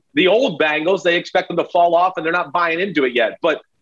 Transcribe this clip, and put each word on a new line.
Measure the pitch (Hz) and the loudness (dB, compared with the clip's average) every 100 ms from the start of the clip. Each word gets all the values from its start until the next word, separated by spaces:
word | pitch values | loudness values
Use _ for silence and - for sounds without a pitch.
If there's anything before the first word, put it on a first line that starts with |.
| _ | _
the | 143 180 | 0 2
old | 220 262 147 | 2 0 0
Bengals, | 156 156 160 190 | -2 0 0 0
they | 180 175 | 0 -2
expect | 170 185 - | -2 -4 -2
them | 170 | -4
to | |
fall | 151 180 175 170 | -2 2 2 4
off | 180 180 | 0 -2
and | |
they're | 160 | -4
not | 175 151 | -4 -2
buying | 175 170 165 | -2 -2 -2
into | 202 151 | -2 -2
it | 127 | 0
yet. | 117 107 - | 0 -2 0
But, | 165 151 _ _ | -2 -2 _ _